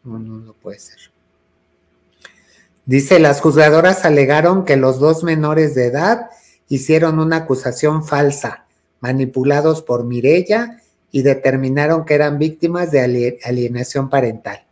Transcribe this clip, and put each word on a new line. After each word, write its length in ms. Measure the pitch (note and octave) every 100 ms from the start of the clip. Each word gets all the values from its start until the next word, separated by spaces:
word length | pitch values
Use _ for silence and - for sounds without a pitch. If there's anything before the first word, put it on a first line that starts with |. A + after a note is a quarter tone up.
No, 160 | B2 A2+
no, 180 | A2+ A2+
no 140 | A2
puede 260 | _ G#2+ G2+
ser. 180 | - _ - _ _ _ _ _ _ _ _ _ _ _ - _ _ _ _ _ -
Dice, 340 | C3 C#3 F3+
las 200 | D3+ C#3
juzgadoras 640 | D#3+ D3 D3+ D#3 F3+ F#3
alegaron 640 | E3+ D3 C3+ D3+ E3 F#3+ F3+
que 100 | C#3
los 240 | C3 C3
dos 240 | D3 D#3+
menores 500 | E3 D#3 D3+ D#3 D3+
de 120 | C3 A#2+
edad 440 | C3+ F3+ A3+ - _ _ _ _
hicieron 500 | C3+ C#3 D#3 D#3+ D#3
una 180 | D#3 E3
acusación 680 | D#3+ C3 C3 B2 D3+ D#3
falsa, 600 | D#3 C#3+ C#3+ C#3+ A#2 - _ _ _ _
manipulados 840 | B2 C3 B2+ C3 C3+ C#3+ D#3 D#3
por 220 | D#3 A#2+
Mireya, 760 | A#2 A#2+ B2+ E3+ F3+ G#3+ A#3 - _ _ _
y 100 | C3+
determinaron 840 | C3+ C3 C3+ C3+ C3 C#3 D3 E3
que 120 | D#3 D3
eran 240 | D3 D3
víctimas 520 | D#3 D#3 E3+ F3 E3+
de 100 | C#3+
alie-, 380 | B2 B2 A#2+ B2 B2
alienación 640 | B2 A#2+ A#2+ B2 C#3+ C3+
parental. 560 | C#3 A#2+ A2+ - - _